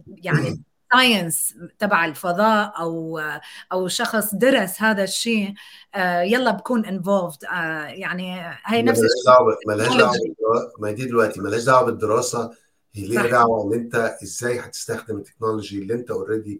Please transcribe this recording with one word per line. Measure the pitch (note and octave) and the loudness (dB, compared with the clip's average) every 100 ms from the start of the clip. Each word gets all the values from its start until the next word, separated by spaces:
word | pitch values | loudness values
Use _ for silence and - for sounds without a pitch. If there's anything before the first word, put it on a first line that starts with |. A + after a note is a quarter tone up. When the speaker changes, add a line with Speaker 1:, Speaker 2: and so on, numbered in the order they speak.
| - | -20
Speaker 1:
يعني | - F3 D3+ - - - | -12 -2 0 0 -6 -12
Speaker 2:
<clears throat> | _ - | _ 2
Speaker 1:
ساينس | B3+ B3+ G#3 E3+ - - - E3+ - | 4 6 4 0 -4 -6 -10 -16 -4
تبع | G#3 F#3+ E3 | 0 2 0
الفضاء | C#3 F3+ F3 A3 G#3+ G#3 E3 | -4 -4 2 2 2 0 -4
أو، | E3+ E3 D#3+ D#3+ D#3 D3 - - - | -6 -6 -6 -6 -8 -10 -14 -18 -6
أو | F#3 F#3 | -4 -2
شخص | - A3+ A3 G#3 F#3+ | -2 -2 -2 -2 2
درس | B3+ C4+ F#3 - | 4 4 2 0
هذا | A3 G3+ | 0 2
الشيء، | F#3+ - A#3 A3+ G3 G3+ - - _ G3+ | 0 -2 -2 0 -2 -6 -18 -20 _ -2
آه، | F3+ F3 | 0 2
يلا | F3+ B3 B3 | 2 2 0
بكون | F#3+ - A#3+ G#3 | -2 -2 -2 -2
involved. | F#3+ F3 G3+ E3+ - - | -4 0 0 0 -8 -8
آه، | F3+ D#3+ D#3+ D3 | -6 -4 -6 -8
يعني | D3 F3+ F3 F#3 F3+ E3+ C#3+ - | -10 -8 -8 -8 -10 -12 -10 -2
هاي | A#3 | 2
Speaker 2:
ما | C3 | 4
Speaker 1:
نفس | A#2 | 4
Speaker 2:
لهاش | A2 | 4
Speaker 1:
الشيء | G2 A#2+ | 4 8
Speaker 2:
دعوة، | B2+ A2+ G#2+ G#2+ | 8 8 2 0
ما | |
لهاش | G#2+ - B2 | 0 2 4
دعوة | G#2 | 4
Speaker 1:
بالتكنولوجي. | F#2+ F2+ - | 2 -4 -2
Speaker 2:
بالدرا-، | A2 A#2 A#2+ - | 0 0 -2 -8
ما | G#2+ | -6
دي | G#2+ B2+ | -4 -2
دلوقتي | A#2 G#2+ F#2 | 2 2 0
ما | G2+ | -2
لهاش | A2+ | -2
دعوة | A#2+ B2+ A#2+ | 4 4 4
بالدراسة، | G2+ G#2+ A2+ A#2+ A#2+ A2+ - _ _ _ | 0 0 0 0 -4 -6 -10 _ _ _
هي | G#2 G2 | -10 -4
ليها | A2+ | 0
Speaker 1:
صح. | A#2 | 2
Speaker 2:
دعوة | B2 A#2 A2+ G2+ | 4 4 2 0
إن | A#2 | -2
أنت | A#2 A#2+ A2 - | -2 -2 -2 -4
إزاي | G2+ - A#2+ B2 | -12 -6 -4 -4
هتستخدم | - - - A2+ - G#2 | -6 -10 -8 -8 -8 -10
التكنولوجي | G2 - A2+ G#2+ G#2 G2 | -12 -6 -4 -4 -6 -8
اللي | G2 | -4
أنت | A#2+ A#2+ | -6 -4
already | G2+ F#2+ A2 G#2+ G2+ | -6 -4 -4 -6 -12